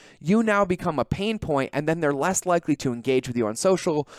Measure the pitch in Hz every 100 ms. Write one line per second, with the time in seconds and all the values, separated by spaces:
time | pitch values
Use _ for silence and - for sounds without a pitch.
0 | - - 147 214 220 202 196 185 180 147
1 | 117 - 208 214 - 139 131 143 151 165
2 | 151 143 165 185 185 175 - 143 135 120
3 | 131 127 127 120 107 113 190 180 180 151
4 | 143